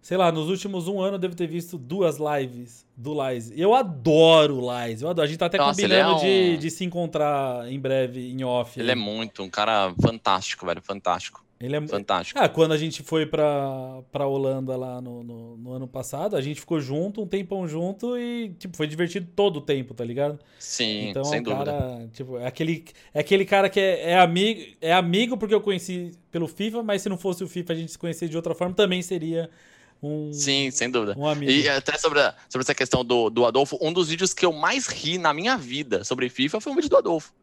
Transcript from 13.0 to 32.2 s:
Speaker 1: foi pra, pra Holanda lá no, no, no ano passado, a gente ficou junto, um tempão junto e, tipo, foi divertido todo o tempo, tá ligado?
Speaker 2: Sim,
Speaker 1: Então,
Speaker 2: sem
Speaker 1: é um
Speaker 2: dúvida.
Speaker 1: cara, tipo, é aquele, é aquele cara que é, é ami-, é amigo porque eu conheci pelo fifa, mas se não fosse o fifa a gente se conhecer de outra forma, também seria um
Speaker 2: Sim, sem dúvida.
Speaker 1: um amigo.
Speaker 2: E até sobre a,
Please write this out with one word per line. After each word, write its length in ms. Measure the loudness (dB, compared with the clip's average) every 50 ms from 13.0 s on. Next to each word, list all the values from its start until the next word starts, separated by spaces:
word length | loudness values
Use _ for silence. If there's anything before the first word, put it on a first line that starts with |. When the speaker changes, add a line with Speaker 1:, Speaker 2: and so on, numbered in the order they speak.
Speaker 1:
foi 240 | -8 -2 0 0 0
pra, 760 | 0 0 2 2 2 2 0 -2 -4 -6 -8 -10 -12 -14 -16 -18 _
pra 160 | -6 -2 -2
Holanda 500 | 0 0 0 0 0 0 -2 -4 -4 -4
lá 240 | -6 -6 -8 -8 -10
no, 220 | -12 -12 -14 -14 -14
no, 340 | -14 -14 -16 -16 -16 -18
no 140 | -16 -14 -12
ano 160 | -10 -10 -10
passado, 480 | -10 -10 -10 -10 -8 -6 -4 -4 -2 -2
a 60 | -2
gente 180 | -2 -4 -6 -8
ficou 200 | -4 -2 -2 -2
junto, 440 | -2 -2 -4 -2 -4 -4 -4 -6 -6
um 40 |
tempão 400 | -4 -4 -4 -4 -4 -6 -6 -4
junto 480 | -4 -4 -4 -4 -4 -6 -6 -4 -4 -4
e, 340 | -4 -4 -4 -6 -6 -6 -8 -10 -12
tipo, 180 | -14 -14 -4
foi 80 | -4 -4
divertido 420 | -4 0 -2 -2 -2 -2 -6 -8 -6 0
todo 220 | 2 2 2 2
o 40 | -2
tempo, 340 | -2 -2 -2 -2 -2 -8 -8
tá 80 | -8 -8
ligado? 320 | -6 -2 -2 -2 -2 -2 -6 _ _ _ _
Speaker 2:
Sim, 500 | -14 -10 -4 -4 -2 -2 -2 -4 -6 -6
Speaker 1:
Então, 140 | -4 -4 -2
Speaker 2:
sem 160 | -2 -2 -2
Speaker 1:
é 20 |
um 20 | -2
Speaker 2:
dúvida. 260 | -2 -4 -2 -2 -4
Speaker 1:
cara, 380 | -4 -4 -4 -6 -8 -12 -14 -16 -14
tipo, 240 | -14 -12 -10 -10
é 80 | -8 -8
aquele, 400 | -8 -4 -4 -2 -2 -2 -4 -6 -18 -20 -20 -20 -6
é 100 | _ -4
aquele 220 | 2 4 4 4 4
cara 240 | 4 4 4 4 4
que 80 | 2 2
é, 320 | 2 2 2 0 0 4
é 80 | 6 6
ami-, 580 | 6 6 6 2 2 2 0 -2 -8 -18 -14 _
é 140 | 0 4 4
amigo 420 | 4 4 4 2 2 2 2 0
porque 200 | -4 0 2 2
eu 60 | 2
conheci 500 | 2 0 -2 -2 -4 -6 -8 -8 -8 -10 -14 _ _ _
pelo 180 | -4 -4 -4
fifa, 360 | -4 -4 -4 -4 -4 -4 -4 -2
mas 180 | -2 -2 -2
se 80 | -2 -4
não 80 | -4
fosse 260 | -2 -2 -4 -4 -2 -6
o 40 |
fifa 260 | -8 -6 -8 -4 -4 -4
a 20 |
gente 160 | -4 -4 -8
se 60 | -10
conhecer 320 | -8 -6 -6 -6 -4 -6 -4
de 60 | -4
outra 180 | -4 -4 -4 -2
forma, 220 | -2 -2 -2 2
também 260 | 2 2 2 2 -2
seria 480 | -2 -4 -4 -4 -4 -2 -2 -2 -4 -4 _ _ _ _ _ _ _ _ _ _ -8
um 280 | -6 -6 -6 -6 -8 -4
Speaker 2:
Sim, 360 | -4 -2 0 2 0 0 0
sem 220 | -2 -2 -2 0
dúvida. 240 | 0 0 0 0 -2
Speaker 1:
um 80 | -2 -2
amigo. 240 | -2 -2 0 2 2
Speaker 2:
E 180 | 2 4 4 2
até 280 | 0 0 0 -2 -4
sobre 220 | 0 0 2 4
a, 160 | 4